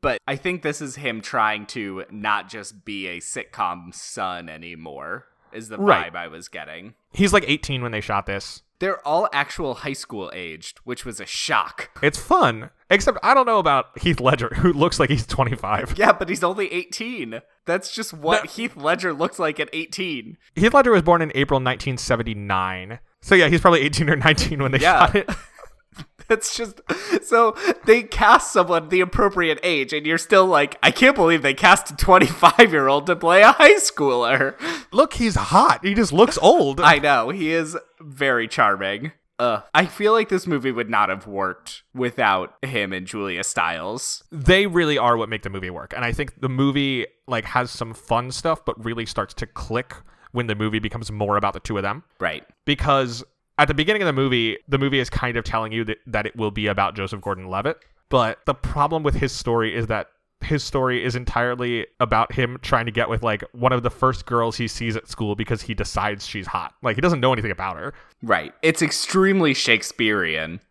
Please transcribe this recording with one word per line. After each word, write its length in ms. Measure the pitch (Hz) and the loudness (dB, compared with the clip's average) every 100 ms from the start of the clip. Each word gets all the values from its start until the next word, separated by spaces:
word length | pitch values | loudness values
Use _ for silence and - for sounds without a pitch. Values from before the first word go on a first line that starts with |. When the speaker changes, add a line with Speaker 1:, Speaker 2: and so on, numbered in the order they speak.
Speaker 1:
But 180 | 143 123 - | -2 -4 -6
I 120 | 139 | -6
think 240 | 185 180 | -4 -4
this 200 | 151 147 | -6 -6
is 140 | 147 127 | -10 -8
him 240 | 143 110 | -8 -8
trying 460 | 101 - 110 107 104 | -6 -2 0 -2 -8
to 380 | 127 104 95 - | -10 -10 -10 -12
not 380 | 104 107 104 95 | -8 -2 -2 -4
just 380 | 113 98 104 98 | -16 -16 -18 -14
be 220 | 101 95 | -12 -10
a 120 | 87 | -12
sitcom 760 | - - - - 95 87 87 | -12 -12 -12 -6 -6 -6 -14
son 540 | - - - 95 90 85 | -18 -16 -8 -8 -8 -12
anymore, 800 | 78 85 85 80 69 73 104 _ _ _ | -18 -18 -18 -16 -16 -14 -14 _ _ _
is 160 | - 113 | -18 -16
the 100 | 107 | -4
Speaker 2:
Right. 360 | 202 - 87 | 2 2 0
Speaker 1:
vibe 20 | 85 | -10
I 140 | 85 | -14
was 180 | 78 90 | -16 -18
getting. 460 | 87 73 82 98 _ _ | -18 -16 -18 -20 _ _
Speaker 2:
He's, 220 | - 196 | 0 2
like, 100 | 202 131 | 2 0
eighteen 360 | 151 - 135 | -4 -4 -8
when 100 | 120 | -6
they 80 | 110 | -8
shot 260 | - 101 98 | -4 -4 -4
this. 360 | 98 - - _ _ | -10 -10 -18 _ _
Speaker 1:
They're 260 | 190 185 143 | -6 -4 -2
all 220 | 160 208 | 0 0
actual 400 | 143 143 - 156 | -2 -4 -6 -8
high 180 | 120 151 | -8 -8
school 400 | 135 - 110 90 | -10 -10 -10 -10
aged, 440 | 90 90 80 - - - | -10 -12 -14 -18 -20 -12
which 180 | 123 | -12
was 160 | 127 107 | -10 -14
a 60 | 95 | -12
shock. 640 | - - 127 80 - - - | -10 -2 0 0 -8 -16 -2
Speaker 2:
It's 160 | 147 - | -2 -2
fun, 520 | - 349 214 113 113 _ _ | 0 2 2 0 -12 _ _
except 280 | 196 233 247 | 2 2 0
I 120 | 202 | 2
don't 120 | 269 247 | 2 4
know 140 | 220 | 2
about 400 | 170 139 - - | 2 0 -2 -4
Heath 220 | 175 156 | -2 2
Ledger, 260 | 127 135 120 - | 2 0 -2 0
who 120 | 180 | 2
looks 300 | 143 165 - | 4 0 2
like 80 | 147 | 0
he's 180 | 143 - | 0 -2
twenty-five. 680 | - 127 117 98 104 - - | -2 -2 -2 -2 -4 -2 0
Speaker 1:
Yeah, 160 | 208 | 2
but 160 | - 190 | 2 0
he's 160 | 277 175 | -4 -4
only 260 | 190 196 | -4 -6
eighteen. 680 | 175 180 - 226 247 120 113 _ _ - | -6 -8 -10 -10 -10 -10 -12 _ _ -6
That's 280 | 180 190 | -6 -4
just 200 | - 220 | -10 -12
what 320 | 160 151 214 151 | -6 0 0 0
Speaker 2:
No. 40 | |
Speaker 1:
Heath 280 | - 233 - | -10 -10 -6
Ledger 340 | 143 175 180 | -2 -2 -2
looks 260 | 143 175 - | -4 -6 -4
like 220 | 165 151 | -6 -4
at 80 | 151 | -8
eighteen. 640 | 160 160 - 190 139 110 - _ - | -8 -10 -8 -8 -8 -12 -20 _ 2
Speaker 2:
Heath 180 | 208 | 4
Ledger 180 | 285 254 | 6 6
was 100 | 208 | 4
born 200 | 165 170 | 4 2
in 120 | 160 135 | 2 -2
April 240 | 139 139 | 0 0
nineteen 380 | 131 127 - 127 | 0 -4 -6 -6
seventy-nine. 1000 | - 117 113 104 101 95 92 92 92 117 - _ | -2 -2 -2 -8 -4 -2 -2 -6 -12 -18 -20 _
So, 140 | - 190 | 2 4
yeah, 140 | 156 | 6
he's 100 | 165 | 6
probably 220 | 185 170 | 6 4
eighteen 280 | 139 147 156 | 2 -2 0
or 60 | 139 | 2
nineteen 480 | 151 156 - 147 | 2 2 0 -2
when 80 | 135 | 0
they 80 | 127 | 2
Speaker 1:
Yeah. 280 | 156 165 - | 4 6 4
Speaker 2:
shot 80 | 208 | 4
it. 120 | 190 202 | -2 -8
Speaker 1:
<laughs> 40 | - - - _ _ - - _ - | -10 -20 -20 _ _ -20 -20 _ -2
That's 260 | 220 - - | -2 -2 -8
just, 240 | 226 - - 320 403 370 | -10 -12 -8 -8 -2 -4
so 340 | - 233 233 208 - 254 - | 2 4 4 2 -4 -2 4
they 180 | 233 | 4
cast 500 | 226 - 214 254 - | 4 0 6 6 4
someone 360 | 214 175 170 156 | 0 2 0 0
the 120 | 185 | 0
appropriate 580 | 180 - 214 196 165 151 | 0 2 0 2 -2 0
age, 300 | 180 160 131 | 0 -2 -2
and 120 | 151 151 | -4 -2
you're 140 | 165 | -2
still 260 | - 202 190 | 4 6 6
like, 320 | 165 143 - | 4 2 2
"I 80 | 147 | 2
can't 240 | - 262 269 | 6 4 6
believe 260 | 170 165 | 4 4
they 140 | 139 135 | 0 4
cast 340 | 180 180 - | 6 6 4
a 60 | 147 | -2
twenty-five-year-old 1120 | - 185 - 160 165 - 214 160 135 143 143 | 6 6 6 6 4 8 6 6 4 2 2
to 80 | 170 | 0
play 260 | 170 180 | 4 8
a 100 | 214 | 8
high 220 | - 302 | 10 8
schooler." 800 | 403 - - 143 123 117 131 135 - 311 330 - | 8 4 0 0 2 2 2 0 -4 -10 -10 -4
Speaker 2:
Look, 200 | 202 311 | 2 2
he's 200 | - 233 190 | 2 -2 -2
hot. 480 | 101 180 302 - | 2 4 6 4
He 120 | 190 202 | 0 2
just 180 | 220 | 2
looks 240 | 151 233 - | 6 4 6
old. 420 | 180 339 143 139 | 6 6 4 4
Speaker 1:
I 200 | 151 151 | 6 6
know. 300 | 147 135 117 | 4 2 2
He 220 | 190 156 | -2 -2
is 240 | 165 156 165 - _ | -2 -2 -8 -14 _
very 480 | 156 135 139 123 113 | -20 -4 0 0 -2
charming. 640 | - 110 98 98 104 147 - _ _ | 2 2 2 -2 -4 -8 -14 _ _
Uh, 220 | 120 107 - | -2 -2 0
I 140 | 151 180 | 2 2
feel 260 | - 208 | 0 2
like 160 | 226 214 | 2 2
this 160 | 185 180 | -2 -2
movie 260 | 151 131 | -2 -2
would 180 | 120 113 | -4 -2
not 200 | 110 104 | 0 0
have 160 | 95 101 | -2 -6
worked 560 | 98 95 90 - - _ 127 | -4 -4 -6 -14 -20 _ -6
without 680 | 123 117 113 95 90 _ | -6 0 2 2 -2 _
him 300 | 135 127 98 | -6 -4 -4
and 140 | 95 92 | -6 -8
Julia 360 | 110 98 87 | -8 -6 -4
Stiles. 800 | 98 - 85 82 87 117 - - _ | -6 -2 -2 -2 -8 -10 -10 -12 _
Speaker 2:
They 360 | 160 131 185 202 | -4 4 4 4
really 320 | 170 160 147 | 0 0 2
are 180 | 120 117 | 2 2
what 120 | 110 | 0
make 120 | 110 | -6
the 80 | 98 | -8
movie 220 | 95 92 | -10 -10
work. 220 | 87 67 - | -10 -12 -6
And 100 | 120 | -6
I 60 | |
think 300 | 117 139 - | -4 -8 -6
the 80 | 131 | -6
movie, 580 | 127 139 139 139 131 107 _ - | 0 0 0 -2 -2 -6 _ -8
like, 200 | 120 107 | -6 -4
has 260 | 131 120 | -4 -4
some 220 | - 117 110 | -8 -12 -12
fun 360 | - 117 123 | -4 -4 -2
stuff, 320 | 131 165 160 - | -6 -4 -4 -6
but 180 | - | -8
really 240 | 113 113 113 | -8 -8 -8
starts 260 | - 101 - | -6 -8 -8
to 120 | 110 | -12
click 480 | - - 113 123 - - _ _ | -12 -6 -6 -6 -16 -20 _ _
when 140 | 120 120 | -6 -4
the 100 | 104 | -2
movie 240 | 110 110 | -2 -2
becomes 320 | 107 113 110 | -6 -10 -10
more 260 | 104 104 101 | -6 0 0
about 160 | 101 | 0
the 60 | 95 | -6
two 180 | - 107 | -6 -4
of 60 | |
them. 200 | 98 123 _ _ | -4 -8 _ _
Speaker 1:
Right. 260 | 90 76 - _ - | -6 -6 -12 _ -4
Speaker 2:
Because 580 | 143 147 139 131 117 - _ _ - | -2 2 2 0 -6 -14 _ _ 0
at 120 | 147 | 0
the 40 | |
beginning 280 | 139 156 214 | 2 0 0
of 60 | 185 | 0
the 60 | |
movie, 440 | 135 135 123 113 101 - | 0 0 0 0 -4 -4
the 100 | 139 | -2
movie 220 | 139 139 | 0 0
is 100 | 127 | -2
kind 280 | - 127 117 | -4 -4 -4
of 80 | 110 | -4
telling 260 | 113 110 | -4 -4
you 140 | 113 110 | -4 -6
that, 140 | 110 - | -8 -6
that 180 | 113 104 | -6 -6
it 100 | 120 | -4
will 160 | 107 | -6
be 160 | 101 104 | -2 -2
about 280 | 101 98 104 | 0 -2 -2
Joseph 260 | 98 104 | -8 -8
Gordon-Levitt. 560 | 98 95 92 92 123 160 _ _ _ | -8 -8 -6 -6 -4 -6 _ _ _
But 300 | 131 113 - - | 0 0 -2 -6
the 80 | |
problem 500 | 135 - - 147 160 | -4 -4 -2 0 0
with 120 | 147 131 | -2 0
his 160 | 135 | -2
story 420 | - - 117 110 | -4 -2 0 0
is 140 | 98 110 | -4 -4
that 200 | 110 90 _ _ _ | -4 -6 _ _ _
his 220 | - 151 | -4 -4
story 400 | - 143 131 123 | -4 -2 -2 -2
is 140 | 127 120 | -2 -4
entirely 680 | 123 - 120 123 123 117 - _ | -4 -2 -2 -2 -4 -4 -6 _
about 320 | 117 110 117 | 0 0 0
him 260 | - 123 127 | -2 -4 -4
trying 240 | - 127 117 | -2 -2 0
to 80 | |
get 160 | 110 117 | -2 -2
with, 120 | 113 | -2
like, 220 | 117 104 - | -2 -4 -8
one 220 | 120 123 | -2 0
of 100 | 127 | 0
the 60 | 117 | -2
first 360 | - 131 131 - | 0 0 0 -2
girls 300 | 120 117 110 | -2 -2 -2
he 140 | 117 | -6
sees 260 | - 117 110 | -6 -6 -6
at 140 | - | -8
school 260 | - 107 104 | -6 -4 -4
because 280 | 110 110 | -4 -4
he 100 | - | -6
decides 520 | 104 104 - 104 104 - | -8 -6 -4 -4 -6 -10
she's 220 | 107 92 | -12 -6
hot. 260 | - - _ | -6 -8 _
Like, 140 | 123 113 | -4 0
he 60 | |
doesn't 180 | 175 160 | 2 2
know 140 | 127 | 2
anything 180 | 127 107 | 2 -2
about 240 | 92 95 85 | -6 -8 -8
her. 180 | 98 - - _ | -12 -16 -20 _
Speaker 1:
Right. 300 | 117 95 76 - | 0 0 0 -2
It's 200 | 160 160 | 0 0
extremely 720 | 156 - - 185 190 190 160 | -2 -2 -2 2 4 4 2
Shakespearean. 1080 | 131 - 117 - - 110 104 85 78 80 87 _ | 0 2 0 0 -4 -2 0 -2 -4 -6 -12 _